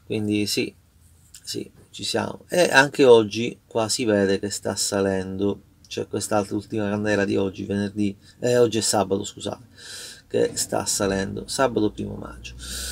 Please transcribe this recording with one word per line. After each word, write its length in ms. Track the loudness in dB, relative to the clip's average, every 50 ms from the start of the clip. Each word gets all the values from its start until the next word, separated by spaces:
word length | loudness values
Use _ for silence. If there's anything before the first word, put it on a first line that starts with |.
| _
quindi 420 | -6 -6 -4 0 0 0 0 0
sì, 260 | 0 -2 -2 -4 -4 -8 _ _ _ _ _ _ _ _ _ _ _ -20 -18 -14
sì, 260 | -10 -10 -10 -10 -12 -16 -20 -20 _
ci 120 | -14 -10 -8
siamo. 420 | -4 -2 -2 -2 -2 -6 -12 -8
E 220 | -2 2 2 2 6
anche 340 | 6 6 6 4 4 6 8
oggi 540 | 10 10 10 8 4 -2 -4 -4 -6 -6 -10 _
qua 220 | _ -2 -2 -2 0
si 160 | -2 0 2
vede 340 | 2 4 4 4 4 2 0
che 100 | -2 -6
sta 260 | -8 -6 -6 -6 -4
salendo, 880 | -2 -4 -2 0 0 0 2 0 -2 -4 -6 -4 -2 -2 -2 -2 -4 -10 _ _ _ -18
cioè 200 | -12 -8 -8 -8
quest'altra 480 | -6 -6 -6 -4 0 0 0 0 -2 -6
ultima 340 | -8 -6 -6 -6 -4 -2 -2
candela 360 | -2 -2 0 0 2 2 2
di 120 | 0 0
oggi, 280 | 0 -2 -2 -4 -8 -6
venerdì, 520 | -4 -4 -2 -4 -4 -2 -2 -2 -2 -4 -8 -16 -20 -12 -4
eh, 180 | 0 2 4
oggi 220 | 4 4 4 2 0
è 20 |
sabato, 420 | 0 2 2 2 2 2 0 -2 -4
scusate, 440 | -8 -12 -10 -10 -10 -10 -10 -14 -20 -20 -20 -18 -16 -16 -16 -16 -18 -18 -20 -12
che 240 | _ 0 0 0 0 0
sta 300 | -4 -4 -2 -4 -4 -2
salendo, 640 | -2 -2 -2 0 0 0 -2 -2 -4 -6 -8 -8
sabato 440 | -6 0 0 0 2 2 0 0 0
primo 240 | -2 -4 -8 -8 -8
maggio. 400 | -10 -12 -14 -14 -16 -16 -16 -16 -16 -14 -12 -10 -10 -10 -10